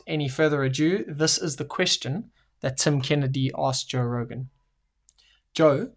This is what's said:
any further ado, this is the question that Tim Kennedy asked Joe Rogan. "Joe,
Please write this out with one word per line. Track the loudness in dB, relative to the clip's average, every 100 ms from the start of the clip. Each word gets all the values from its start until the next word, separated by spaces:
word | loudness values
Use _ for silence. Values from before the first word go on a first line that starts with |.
| -6
any | -2 -2
further | 2 2 2
ado, | 0 0 0 0 -4
this | -2 0 2
is | -2 -6
the |
question | -8 -2 0 0 -2 -6 -6 _ _ _
that | -6 0
Tim | 2 2
Kennedy | 2 0 2 0 -2 0
asked | -2 -2 -4
Joe | -2
Rogan. | -2 -2 -4 -8 -12 _ _ _ _ _ _ _ _ _ _
"Joe, | 4 4 4 -2